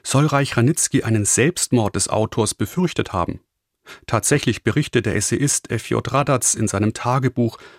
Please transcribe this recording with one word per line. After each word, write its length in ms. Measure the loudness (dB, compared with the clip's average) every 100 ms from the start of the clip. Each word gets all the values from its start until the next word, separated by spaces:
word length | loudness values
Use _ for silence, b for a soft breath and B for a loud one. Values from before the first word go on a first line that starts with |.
soll 240 | 0 2 4
Reich-Ranitzky 800 | 2 0 2 2 2 0 0
einen 200 | 2 0
Selbstmord 680 | 2 2 2 0 0 2 2
des 140 | -2 -2
Autors 460 | 0 0 0 -2
befürchtet 580 | -2 -4 0 -2 -2 -2
haben. 260 | -2 -4 -6 _ _ _ _ B B -4
Tatsächlich 560 | -2 2 2 2 0
berichtet 420 | 0 0 0 -2 0
der 80 |
Essayist 560 | -2 0 0 0 -2 -4
F 200 | -8 -2
J 220 | -4 0
Radatz 420 | -2 0 0 0
in 120 | 0 -2
seinem 260 | 0 -2
Tagebuch 640 | -2 -2 0 0 0 -2 -4 B